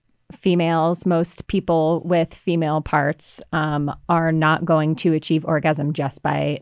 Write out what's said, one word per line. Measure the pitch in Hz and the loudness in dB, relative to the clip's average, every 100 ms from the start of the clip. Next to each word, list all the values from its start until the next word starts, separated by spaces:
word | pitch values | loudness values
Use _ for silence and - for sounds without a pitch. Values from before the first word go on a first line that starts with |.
| _ _ _ | _ _ _
females, | - 196 175 165 165 165 175 185 | -4 0 2 2 2 0 0 0
most | 165 170 - - | 0 0 -6 -4
people | 196 180 165 156 165 | -4 0 2 2 0
with | 170 175 160 | 0 0 0
female | - - 170 156 156 | -4 -2 0 0 -2
parts, | - 151 143 151 - - - | 0 0 0 -2 -6 -8 -6
um, | 165 156 147 143 - - | -4 -2 -2 -4 -6 -2
are | 170 165 | 0 2
not | 160 156 160 | 2 2 2
going | 175 160 156 156 | 2 2 2 0
to | 175 | 2
achieve | 156 - 156 | 0 0 -2
orgasm | 151 156 160 151 147 | 0 0 0 0 -2
just | 147 139 - | -2 -4 -4
by | 151 147 147 147 | -4 -2 -2 -4